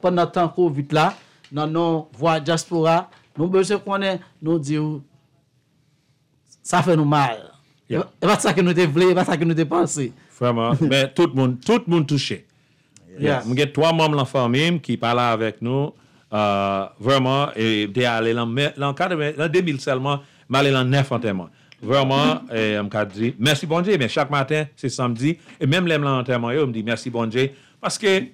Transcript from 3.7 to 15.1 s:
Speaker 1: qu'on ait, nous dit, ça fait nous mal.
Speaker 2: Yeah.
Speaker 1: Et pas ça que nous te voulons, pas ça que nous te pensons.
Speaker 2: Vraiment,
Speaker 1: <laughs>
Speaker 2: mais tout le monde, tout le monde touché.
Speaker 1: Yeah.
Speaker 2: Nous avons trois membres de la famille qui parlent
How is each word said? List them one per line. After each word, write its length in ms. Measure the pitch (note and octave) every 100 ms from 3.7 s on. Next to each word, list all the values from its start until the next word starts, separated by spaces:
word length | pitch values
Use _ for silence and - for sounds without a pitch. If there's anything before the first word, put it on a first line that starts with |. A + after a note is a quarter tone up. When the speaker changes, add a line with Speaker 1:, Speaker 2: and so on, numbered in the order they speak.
| G3+
Speaker 1:
qu'on 240 | G3 G3
ait, 180 | G3 F#3 - _
nous 160 | D#3 E3
dit, 200 | C#3 D3+ D3+ D3+ C#3+ _ _ _ _ _ _ _ _ _ _ _ _ _ _ _
ça 200 | - F3
fait 140 | F#3 D#3+
nous 80 |
mal. 460 | D3 D3 C3+ A2 F2+ - _ _ _
Speaker 2:
Yeah. 180 | D3 - _
Speaker 1:
Et 60 | E3+
pas 120 | G#3
ça 140 | A3
que 80 | E3+
nous 120 | F3+
te 80 | E3+
voulons, 340 | F3 C#3+ F#3
pas 100 | F3+
ça 120 | F#3 E3+
que 80 |
nous 100 | E3
te 80 | D#3+
pensons. 480 | D#3 E3 E3+ D3 B2+ - _ _
Speaker 2:
Vraiment, 340 | B2 A#2 A2+ B2+
Speaker 1:
<laughs> 40 |
Speaker 2:
mais 280 | D#3 C3+ C3+
tout 140 | - E3+
le 60 |
monde, 260 | C3+ C3 B2+
tout 160 | - A#3 -
le 40 |
monde 160 | E3+ C#3
touché. 400 | D3 - G2+ _ _ _ _ _ _ - F#2
Speaker 1:
Yeah. 240 | C#3+ C3+ A2+
Speaker 2:
Nous 60 |
avons 200 | B2 C#3+
trois 200 | C#3+ D#3+
membres 200 | E3 D#3
de 40 | D3
la 80 |
famille 560 | C3 C#3 A#2+ B2+ D#3+ F3
qui 160 | - A#2
parlent 240 | A#2